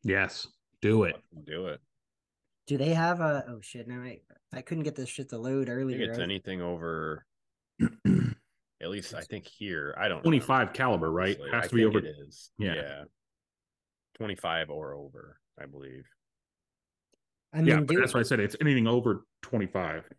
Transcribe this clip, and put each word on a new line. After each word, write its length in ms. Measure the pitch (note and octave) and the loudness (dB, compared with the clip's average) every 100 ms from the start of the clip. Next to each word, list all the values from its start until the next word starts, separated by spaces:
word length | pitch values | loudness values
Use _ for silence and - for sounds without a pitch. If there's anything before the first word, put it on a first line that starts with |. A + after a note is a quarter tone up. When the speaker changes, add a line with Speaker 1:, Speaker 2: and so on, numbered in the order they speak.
Speaker 1:
Yes, 440 | A2 G2 F#2+ - - _ _ _ | 2 2 0 -4 -14 _ _ _
do 220 | G#2+ A2 | 4 4
it. 120 | F#2 - _ D#2+ D2+ | 4 0 _ -20 -12
Speaker 2:
Do 220 | D#2 F#2 | -8 -6
it. 120 | C#2 _ _ _ _ _ _ _ _ - | -8 _ _ _ _ _ _ _ _ -6
Speaker 3:
Do 100 | C#3+ | -2
they 120 | D#3 | 2
have 280 | E3 E3+ F3 | 2 2 2
a, 240 | D#3+ C#3+ B2+ | 0 0 -4
oh 140 | A#2 | -12
shit, 260 | G#2 B2 A#2 | -14 -14 -12
no, 140 | B2 | -12
I, 180 | B2 A2+ _ _ _ | -12 -16 _ _ _
I 80 | - | -14
couldn't 220 | - D#3+ | -6 -4
get 120 | D3 C#3+ | -4 -4
this 120 | B2+ | -10
shit 200 | - C3 | -8 -10
to 80 | A#2 | -6
load 320 | A#2+ C3+ B2 | -2 0 0
Speaker 2:
I 60 | B2 | -2
think 40 | |
Speaker 3:
earlier. 200 | C3+ B2 | -2 -2
Speaker 2:
it's 160 | G#2 A#2 | -2 -2
Speaker 3:
I 40 | |
was 40 | F2 | -2
Speaker 2:
anything 360 | G2 G2 F#2 | -4 -4 -4
over, 640 | F2 F2 E2 D#2+ D#2+ D2+ _ _ _ _ | -4 -4 -4 -4 -4 -6 _ _ _ _
Speaker 1:
<clears throat> 260 | _ _ | _ _
Speaker 2:
at 1080 | - - - - A#2+ - _ _ _ _ E2+ | -2 0 2 4 2 -4 _ _ _ _ -8
least 240 | G2+ F#2 D2+ | -8 -8 -12
I 40 | |
Speaker 3:
It's 80 | E2+ | -10
Speaker 2:
think 200 | G#2 - | -12 -12
here, 480 | - G#2 E2 C#2+ D2+ | -12 -6 -6 -6 -2
I 100 | G2+ | -2
don't 80 | E2 | 2
know, 60 | |
Speaker 1:
Twenty-five 500 | E3 D3+ A#2 C3 G#2+ | 4 4 4 2 2
caliber, 360 | - C3 G2 D#2+ | 0 0 2 2
right? 260 | E2 F#2 - | 0 0 -2
Speaker 2:
honestly. 120 | C#2+ | -2
Speaker 1:
Has 120 | - F2 | -2 2
Speaker 2:
I 20 | |
Speaker 1:
to 60 | A#2+ | 6
be 60 | |
Speaker 2:
think 120 | A2 G#2 | 6 4
Speaker 1:
over 100 | D#2 | 0
Speaker 2:
it 100 | D2 C#2+ | -10 -16
is. 240 | - - - | -20 -20 -6
Speaker 1:
Yeah. 140 | G#2 D#2+ | -2 -2
Speaker 2:
Yeah. 280 | C#2+ C#2 C#2+ _ _ _ _ _ _ _ _ _ _ _ | -6 -10 -16 _ _ _ _ _ _ _ _ _ _ _
Twenty-five 520 | G#2+ F#2+ F2 E2 D#2 | -6 -4 -2 -2 -2
or 260 | D2 D2+ C#2+ | -6 -8 -10
over, 440 | C#2+ C#2+ - C#2 _ - | -14 -18 -20 -20 _ -18
I 40 | D2 | -16
believe. 400 | C#2+ C#2 C2 - _ _ _ _ _ _ _ _ _ _ _ _ _ _ | -14 -16 -16 -20 _ _ _ _ _ _ _ _ _ _ _ _ _ _
Speaker 3:
I 60 | D#3 | 2
Speaker 1:
Yeah, 160 | E3 D#3 | 6 6
Speaker 3:
mean, 80 | C#3+ | 4
Speaker 1:
but 80 | A#2 | 4
Speaker 3:
do 60 | |
Speaker 1:
that's 120 | B2 | 4
why 60 | B2+ | 2
I 40 | |
said 180 | A2+ B2+ | 2 2
it's 160 | G2+ - | 0 2
anything 260 | D3+ C3 A2+ | 2 4 4
over 380 | A#2+ A#2 G#2 - _ | 4 2 0 -4 _
twenty-five. 600 | - A#2 F#2+ G2 E2+ D#2+ - | -4 -2 0 -2 -4 -6 -10